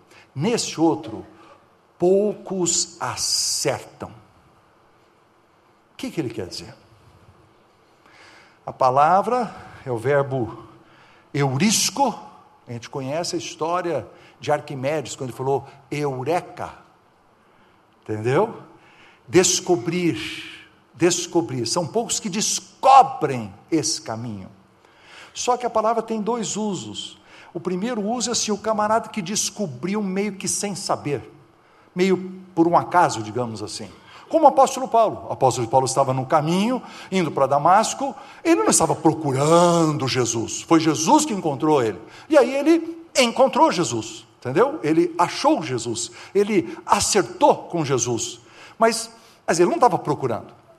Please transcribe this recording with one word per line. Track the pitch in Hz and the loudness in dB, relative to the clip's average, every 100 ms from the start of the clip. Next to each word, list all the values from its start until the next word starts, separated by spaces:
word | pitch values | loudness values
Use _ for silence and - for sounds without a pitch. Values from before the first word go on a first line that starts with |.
| _ - _ | _ -20 _
Nesse | 131 202 226 - 151 | -4 -2 -2 -4 0
outro, | 165 143 - 98 - - - - _ _ _ - | 2 0 -6 -12 -14 -20 -20 -20 _ _ _ 0
poucos | 175 196 214 196 - 190 170 - - - | 2 4 2 -4 -6 -2 0 0 -4 -8
acertam." | 123 104 - - - - 143 113 - - 98 - _ _ _ _ _ _ _ _ _ _ _ _ _ _ _ _ _ | -8 -6 -4 -2 -2 -2 -2 -4 -8 -16 -16 -16 _ _ _ _ _ _ _ _ _ _ _ _ _ _ _ _ _
O | - | -14
que | 262 | -10
que | - | -6
ele | 127 | -6
quer | - 90 | -8 -10
dizer? | - 170 - _ _ _ _ _ _ _ _ _ _ _ _ _ - - - _ _ | -12 -16 -20 _ _ _ _ _ _ _ _ _ _ _ _ _ -20 -20 -20 _ _
A | - | -12
palavra | - 131 135 151 190 196 247 185 - - - | 0 2 4 6 4 2 -2 -2 -8 -18 -14
é | 135 | -6
o | 117 | -4
verbo | 139 143 131 131 110 - - - _ _ _ _ _ | 0 0 0 -2 -4 -8 -20 -20 _ _ _ _ _
eurisco. | 139 139 135 208 294 - - 262 - - - _ _ - | -2 0 2 2 2 -2 0 -2 -2 -12 -20 _ _ -16
A | |
gente | 117 - | -14 -10
conhece | 143 131 156 175 | -8 -6 -6 -4
a | 175 | -6
história | - - 160 175 170 139 - - - _ | -8 -6 -4 -2 -2 -4 -6 -16 -20 _
de | 131 | -2
Arquimedes, | 147 147 139 135 156 123 - | -2 -4 -6 -4 -4 -6 -8
quando | 127 | -10
ele | - | -6
falou | 131 135 135 - _ | -2 -2 -4 -18 _
eureka. | 147 147 127 127 180 - - 92 - _ _ _ _ _ _ _ _ _ _ _ _ | -4 -4 -4 -2 -4 -4 -10 -12 -14 _ _ _ _ _ _ _ _ _ _ _ _
Entendeu? | - 107 113 151 226 - - - _ - - _ - | -8 -4 0 2 0 -4 -18 -20 _ -20 -20 _ 0
Descobrir, | 170 185 - - 170 165 180 170 117 - - - - - _ _ | 4 4 2 0 0 0 -2 0 -2 -6 -12 -14 -18 -20 _ _
descobrir. | - 175 170 - 170 131 131 113 | 0 0 2 -2 -2 -2 -4 -4
São | 175 147 | -4 -2
poucos | 220 233 - | -4 -4 -4
que | 208 | -4
descobrem | 202 - - - _ 262 208 151 - 147 123 101 95 - | -2 -2 -4 -8 _ 8 8 8 2 -4 -4 -8 -14 -4
esse | 160 117 - | -2 -2 -4
caminho. | - 110 120 101 92 - _ _ _ _ - - - | -8 -10 -8 -10 -14 -20 _ _ _ _ -20 -20 -16
Só | - - 247 | -6 -2 -2
que | |
a | 240 | -2
palavra | 220 220 226 | 0 0 -2
tem | 226 220 | -2 -4
dois | 208 240 165 175 | -2 -4 -4 -4
usos. | 214 160 107 95 - - _ - - | -4 -6 -8 -12 -12 -16 _ -20 -14
O | 170 | -8
primeiro | 185 180 233 240 | -6 -4 -4 -4
uso | 202 247 233 | -4 -4 -4
é | |
assim, | 226 220 | -4 -2
o | 202 | -2
camarada | 220 214 208 220 220 | -2 0 2 0 -2
que | 220 | -8
descobriu | 170 208 - - 185 127 175 208 | -6 -4 -4 -4 -6 -6 -4 -2
meio | 196 185 208 | -2 -2 -4
que | 196 180 | -4 -6
sem | - 208 | -4 -6
saber, | 180 - 147 147 123 - - _ _ _ _ _ | -6 -4 -4 -4 -6 -8 -20 _ _ _ _ _
meio | 180 190 185 185 - - | 0 2 2 -2 -14 -4
por | - 170 | 0 4
um | 165 | 2
acaso, | 131 180 151 117 | 2 2 2 0
digamos | 107 117 120 107 | -6 -6 -6 -6
assim. | 104 - 98 - - - - | -10 -10 -14 -18 -20 -20 -2
Como | 320 | 4
o | 285 | 6
apóstolo | 269 254 262 262 | 6 4 2 0
Paulo. | 226 202 107 92 | 2 2 -2 -10
O | |
apóstolo | 117 131 123 113 | 0 0 2 0
Paulo | 131 131 | 2 2
estava | 143 131 | 2 0
no | 135 131 | -2 0
caminho, | 160 156 180 226 254 - - - | 0 2 0 0 -2 -6 -16 -4
indo | 190 156 | -2 0
para | 131 131 | 0 2
Damasco, | 143 160 202 - - 277 - - - | 4 4 4 2 -2 -6 -8 -16 -2
ele | 330 381 | 2 4
não | 415 | 4
estava | - 160 | 2 2
procurando | 139 160 - 139 131 147 170 175 170 160 147 131 | 2 2 2 0 0 4 6 6 4 2 0 -2
Jesus, | 127 110 113 101 - | 0 0 -2 -4 -6
foi | - 165 | 2 4
Jesus | 160 135 185 294 | 4 2 4 4
que | 302 | 4
encontrou | 196 160 131 156 147 | -2 -4 0 2 4
ele. | 113 92 - - - | 2 -2 -12 -20 2
E | 302 | 4
aí | 240 | 4
ele | 277 294 330 330 - - - | 2 2 2 0 -12 -4 0
encontrou | 240 220 262 233 311 | 2 4 4 4 4
Jesus, | 175 123 113 - - - _ | 2 -2 -4 -8 -14 -20 _
entendeu? | 123 151 269 320 | -2 2 2 0
Ele | 147 160 175 170 | 0 2 2 0
achou | 175 - 285 277 | -2 0 0 0
Jesus, | 127 123 117 107 - - - | -2 -6 -4 -6 -8 -12 -4
ele | 190 202 202 - - - | 0 2 0 -2 -6 0
acertou | 208 - 208 - - 311 165 - | 0 2 0 0 4 4 4 -2
com | 170 | -4
Jesus, | 139 127 123 113 - - - - - - | 0 0 0 -4 -6 -12 -20 -20 -18 0
mas, | 226 226 - - - _ - | 2 2 -6 -16 -20 _ -2
mas | 160 | 2
ele | 180 | 2
não | 294 | 4
estava | 240 170 | 4 4
procurando. | - 139 127 104 - - - | -2 -4 -2 -4 -8 -20 -20